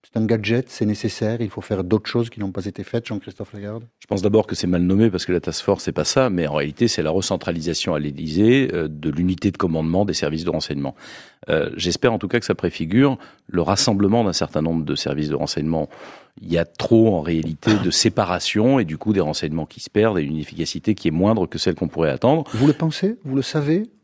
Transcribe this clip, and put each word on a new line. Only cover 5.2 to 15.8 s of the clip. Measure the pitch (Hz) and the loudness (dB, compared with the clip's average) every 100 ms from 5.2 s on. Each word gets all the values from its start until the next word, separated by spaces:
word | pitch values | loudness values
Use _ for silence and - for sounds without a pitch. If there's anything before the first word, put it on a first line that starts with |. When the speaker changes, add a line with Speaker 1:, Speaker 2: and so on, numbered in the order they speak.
| - | 0
Speaker 2:
que | |
la | 90 | -2
task | - - | -2 -4
force, | - 98 | 0 0
c'est | - | 0
pas | 80 78 | -4 0
ça, | - 131 | 2 2
mais | 90 78 | 2 0
en | 73 | 0
réalité, | 73 - 117 | -4 0 0
c'est | - | 2
la | 78 | 0
recentralisation | 87 - 92 - 85 80 78 - | 0 0 -4 -4 -4 -4 -4 -2
à | 78 | -2
l'Élysée, | 73 71 80 80 107 131 135 | -4 -6 -4 4 6 6 2
euh, | 85 78 | -2 -4
de | 76 78 | -4 -4
l'unité | 73 90 92 104 | 0 0 2 -2
de | - | 0
commandement | 92 80 80 90 101 | 0 0 0 2 0
des | 80 | 0
services | 78 80 85 | -2 -2 -4
de | |
renseignement. | 78 - 71 69 - - - - _ - | -4 -4 -6 -6 -8 -20 -20 -20 _ -2
Euh, | 80 80 - | 0 0 -2
j'espère | 87 85 127 | -4 2 2
en | 110 | 2
tout | 92 | -2
cas | - | -2
que | - | -2
ça | 95 | -2
préfigure | 87 - 80 107 139 131 - - - | -2 -4 0 4 4 2 -10 -20 -6
le | 87 | -2
rassemblement | 78 101 - 98 101 117 | 0 2 2 2 4 4
d'un | 107 | 2
certain | 85 82 78 | 0 -2 -2
nombre | 80 82 73 | 0 -2 -2
de | 71 | -4
services | - 71 76 | -2 -2 -2
de | 71 | -2
renseignement. | 78 - 76 80 | -2 -2 -2 -2